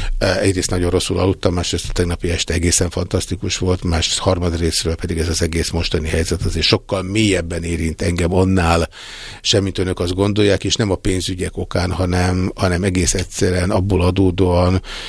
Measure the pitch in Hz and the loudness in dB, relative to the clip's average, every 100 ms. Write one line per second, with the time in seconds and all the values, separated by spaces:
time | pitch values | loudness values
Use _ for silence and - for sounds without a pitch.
0 | - - 101 - 101 92 - 92 87 87 | -2 0 0 2 2 2 0 0 2 0
1 | - 90 95 90 95 87 85 87 - - | 0 0 2 2 0 0 -2 -4 -2 -2
2 | 87 87 87 85 - 87 87 - 87 - | -2 -2 -2 -2 -2 0 2 2 0 -2
3 | 90 92 - 98 98 - 90 92 90 80 | -2 -2 -2 -6 -4 -2 0 0 0 0
4 | - - 95 90 87 82 82 - 82 82 | 0 0 0 0 0 0 0 0 -2 -2
5 | 85 85 82 82 82 82 80 82 - 80 | -4 -2 -2 0 0 -2 -2 -2 -2 -2
6 | 78 82 80 85 92 80 - 110 - 98 | 0 0 0 -2 -2 0 2 0 0 -4
7 | 92 104 107 90 82 87 82 82 80 78 | -2 0 2 2 -2 -6 -4 -2 -4 -2
8 | 90 87 85 92 92 92 82 85 82 - | -2 0 2 4 4 4 4 2 0 -6
9 | - - - - - 104 98 90 92 90 | -18 -16 -16 -8 0 2 0 -2 -2 -2
10 | 90 90 101 104 101 92 98 - 107 92 | -2 0 2 4 4 2 0 0 0 0
11 | - 92 87 90 92 - 95 95 90 85 | 0 -2 -2 -4 -6 -6 -4 -2 0 0
12 | 90 90 90 90 92 - 92 87 98 90 | 0 2 2 2 -2 0 0 2 0 2
13 | 82 95 90 - 92 90 90 104 98 90 | 2 0 -2 -2 0 2 0 0 2 2
14 | 87 92 95 90 92 87 90 95 - - | 2 4 2 4 2 4 4 2 -2 -12